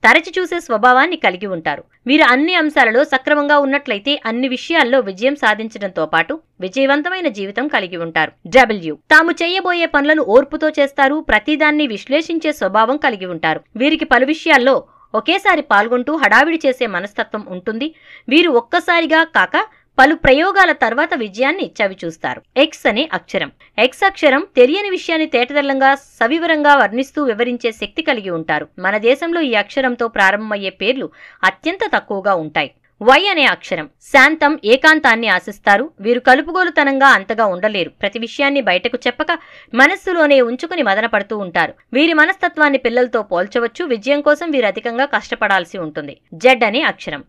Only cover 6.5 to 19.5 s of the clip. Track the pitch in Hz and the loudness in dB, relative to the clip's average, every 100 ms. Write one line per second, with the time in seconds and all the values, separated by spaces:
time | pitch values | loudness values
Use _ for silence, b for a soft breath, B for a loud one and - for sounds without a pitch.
6.5 | _ 185 220 269 285 311 370 339 208 196 | _ -8 -2 0 0 -2 -4 -6 -6 -8
7.5 | 202 285 254 185 175 170 160 151 _ 175 | -6 -4 -4 -4 -8 -6 -2 -2 _ 0
8.5 | 220 240 214 165 147 _ 311 330 339 339 | 2 2 0 -6 -10 _ 4 4 -2 -2
9.5 | 370 370 349 330 294 285 311 247 220 269 | -2 -2 -2 0 0 0 0 4 2 2
10.5 | 311 311 302 277 - 269 302 294 214 208 | -2 -2 0 -2 2 0 0 -2 -2 0
11.5 | 302 302 302 294 208 - 285 320 330 311 | 0 0 0 -2 -6 -2 -2 -2 -4 -4
12.5 | 294 196 196 220 285 294 214 185 170 160 | -4 -2 0 0 0 -2 -4 -8 -6 -4
13.5 | 151 _ 214 269 311 311 240 262 320 330 | -4 _ -2 0 0 0 2 2 -2 2
14.5 | 285 247 240 - b b - - 370 392 | 2 4 0 -2 b b -6 -2 -2 2
15.5 | 339 - 202 220 247 247 311 240 220 302 | 0 2 2 2 -2 -2 0 2 4 4
16.5 | 330 294 254 233 185 202 - 220 214 208 | 2 -2 -2 -4 -4 -8 -8 -8 -8 -10
17.5 | 180 180 220 294 320 B B B 277 349 | -12 -8 -8 -8 -10 B B B 2 4
18.5 | 240 233 349 339 339 330 311 320 - 269 | 2 0 -4 0 0 2 0 2 0 0